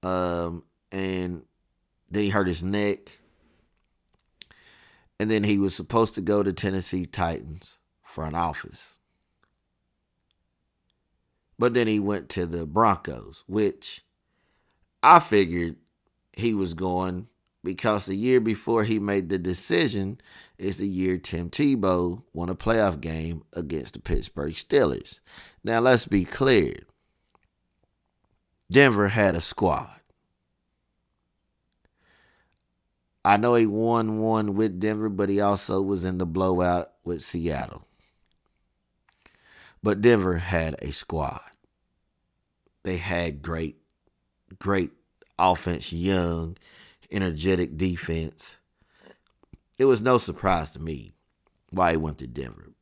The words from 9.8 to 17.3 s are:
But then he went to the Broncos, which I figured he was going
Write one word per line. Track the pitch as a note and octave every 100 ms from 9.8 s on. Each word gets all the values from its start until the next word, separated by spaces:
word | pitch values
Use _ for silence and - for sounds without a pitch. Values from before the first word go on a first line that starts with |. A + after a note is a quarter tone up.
| _ _ _ _ _ _ _ _ _ _ _ _ _ _ _ _ _ _
But | A#2+
then | A#2+ A2+
he | G#2+
went | G2+ G2+ D#2
to | - F2
the | E2+ D#2+
Broncos, | D#2+ A2+ F#2+ - C2 G1+ - -
which | G2 G#2 - - - _ _ _ _ _ _ _ _ _ _
I | C3 E3
figured | - G#2+ F#2 F2 E2+ - _ _ _ _ _
he | - A#2
was | G#2+ F#2 E2
going | F#2 F2+ F#2 F2+ F2